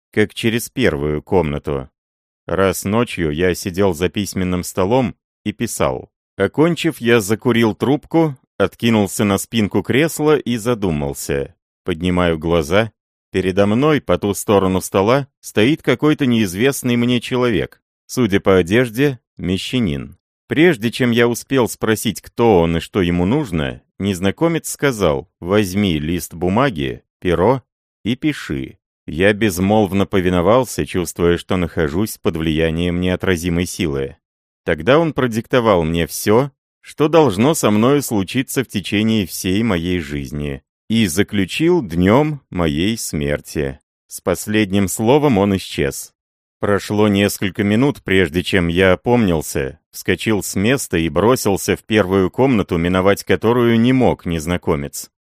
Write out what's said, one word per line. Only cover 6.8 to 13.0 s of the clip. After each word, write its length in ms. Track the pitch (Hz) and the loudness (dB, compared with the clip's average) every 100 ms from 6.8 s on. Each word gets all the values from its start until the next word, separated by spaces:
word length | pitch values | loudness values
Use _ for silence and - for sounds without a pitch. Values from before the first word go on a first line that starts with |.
| 165 139 | -4 -2
я 220 | 117 117 | 2 2
закурил 520 | 98 110 127 113 113 | 2 0 2 2 2
трубку, 600 | 95 110 143 - 165 160 131 _ _ | 2 0 -2 0 0 0 -2 _ _
откинулся 680 | 95 - 117 110 98 - | -2 0 2 2 2 0
на 140 | 104 98 | 0 0
спинку 440 | - 113 98 104 | -2 -2 0 0
кресла 560 | - 113 160 - 151 151 | 0 0 0 0 2 2
и 200 | - 120 | 0 -4
задумался. 1000 | 107 117 98 76 71 69 - 69 69 - _ _ - | -2 -2 -2 -2 -4 -6 -4 -4 -4 -12 _ _ -8
Поднимаю 520 | 82 90 90 87 82 | -4 0 2 2 0
глаза. 540 | 82 85 73 95 113 - | 0 0 2 0 0 -6